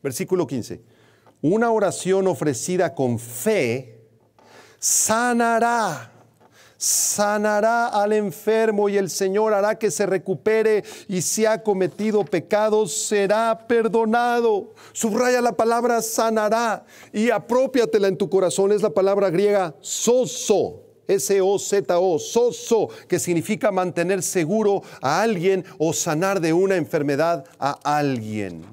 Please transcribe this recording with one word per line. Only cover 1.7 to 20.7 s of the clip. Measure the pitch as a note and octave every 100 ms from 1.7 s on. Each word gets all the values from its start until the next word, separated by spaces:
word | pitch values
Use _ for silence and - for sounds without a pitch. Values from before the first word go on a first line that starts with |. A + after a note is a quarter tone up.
oración | A3 G3 - F3 F#3+ F#3+
ofrecida | D3+ D3+ B2+ - F3+ E3+
con | - C3 A2+
fe | - - A3 G#3+ A#2 B2 C3+ - _ _ _ _ - - - _
sanará, | - - - A3 B3 A#3 A#3 A3+ A#3 A#3+ G#3 C#3+ A#2 - _ _ _ _ - _
sanará | - - - - G#3 G#3 G#3+ G#3 A3 A#3 A#3
al | G#3 G#3
enfermo | G#3+ G#3 - - A3 A3+ G#3 G#3
y | G3+
el | F#3+
Señor | - G3 G3 A3
hará | G3+ G3+ A3
que | G#3+
se | -
recupere | G3 F#3+ - F#3 - A3 A3 G#3+ - - -
y | G#3
si | D#3+ - G#3+
ha | A3
cometido | A3 F#3+ F#3 - G#3+ G#3+
pecados | F#3 F3+ - G#3 G#3+ G#3+ A3
será | - - G#3 G3 G#3 A3+ A3+ -
perdonado. | A#3 A3+ A3+ A3+ A#3 A#3+ A#3+ A#3 G#3 - - -
Subraya | - A3+ A3+ B3 B3
la | A#3+
palabra | G3+ A3+ A#3 A#3+ A#3
sanará | A3+ - A3+ A3 G#3+ A3 A#3 F#3+ - - -
y | - A#3
apropiatela | G#3 - B3 C4 - A3 A3 G3
en | F#3
tu | F3+
corazón. | F#3+ F3+ F3 G3
Es | G#3
la | G3+
palabra | - F#3+ G3+ G3
griega | F3 G#3 G3+ F3 -
sozo, | - - - B3 G#3 - - G3 G#2+